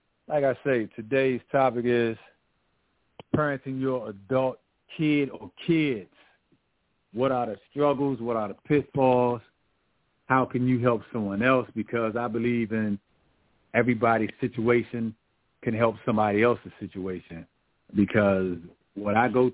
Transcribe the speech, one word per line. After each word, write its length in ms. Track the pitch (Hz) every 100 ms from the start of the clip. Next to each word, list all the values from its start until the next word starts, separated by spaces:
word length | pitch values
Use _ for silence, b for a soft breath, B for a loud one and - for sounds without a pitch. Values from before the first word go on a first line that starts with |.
| _ _ -
like 160 | 151
I 120 | 139 123 143
say, 220 | 123 110 -
today's 460 | 110 135 135 123 -
topic 340 | 139 131 120 120
is 300 | 120 117 107 - _ _ _ _ _ _ _ _ - - 151
parenting 440 | 147 135 139 131
your 300 | 131 127 110
adult 500 | 98 98 131 131 113 _ _ - -
kid 340 | 156 147 135
or 200 | - 131 - -
kids. 440 | 165 147 113 90 _ _ _ _ _ _ _ _ _ _
What 180 | 107 135
are 160 | 123 123
the 100 | 101 _
struggles? 480 | 139 147 135 143 123
What 160 | 117 113
are 140 | 104
the 40 | 95 -
pitfalls? 760 | 147 139 139 131 123 123 117 - _ _ _ _ _ _ _ -
How 180 | 131 127
can 220 | 123 127
you 120 | 123
help 220 | 123 113 -
someone 280 | 117 101 98
else? 260 | 127 131 117
Because 420 | 113 104 117 113 113
I 120 | 120
believe 460 | 113 120 120 110
in 260 | 110 107 101 _ _ _ _ _ _ _
everybody's 560 | 113 120 113 117 113 104 -
situation 760 | 123 117 113 120 107 120 113 110 _ _ _ _
can 100 | 123
help 220 | 110 117 107 -
somebody 380 | 110 107 101
else's 280 | 120 117 95 -
situation. 680 | 98 95 95 90 - 82 - _ _ _ _ 101
Because 600 | 98 110 101 95 92 85 87 - _ 101
what 200 | 104 107
I 140 | 120
go 200 | 120 127